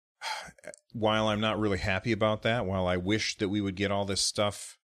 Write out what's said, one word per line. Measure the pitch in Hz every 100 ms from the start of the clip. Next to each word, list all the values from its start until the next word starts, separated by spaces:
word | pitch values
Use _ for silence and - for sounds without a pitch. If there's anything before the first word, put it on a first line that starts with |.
| _ -
<sighs> | - - - - - - _
while | 117 107 110 110
I'm | 104
not | 110 101
really | 107 98
happy | - 95 123
about | 104 110 107
that, | 113 120 95
while | 95 90
I | 90
wish | 90 110 - -
that | 101
we | 104
would | 98 90
get | 98
all | 101
this | 98 95
stuff | - - 104 - - -